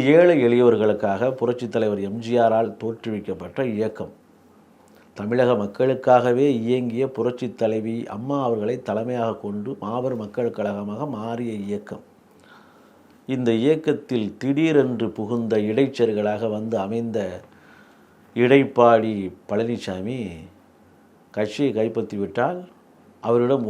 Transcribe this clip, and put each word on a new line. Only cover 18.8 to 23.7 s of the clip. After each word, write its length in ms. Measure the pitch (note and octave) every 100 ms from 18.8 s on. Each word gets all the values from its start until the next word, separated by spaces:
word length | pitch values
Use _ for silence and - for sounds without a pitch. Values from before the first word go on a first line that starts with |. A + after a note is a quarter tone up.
| A#2 A2+ A2 G#2 F#2+ - -
பழனிசாமி 720 | G#2 A#2 A2+ - F#2 G2 B2+ G2+ E2 F2+ - _ _ _ _ _ _ _ -
கட்சியை 340 | G#2+ - C#3+ A2
கைப்பற்றிவிட்டால் 800 | A2 A2+ G#2 G#2 G2 - C3+ F3+ F3+ - _ _ _ _ -
அவரிடம் 380 | A#2+ B2 C3+ A2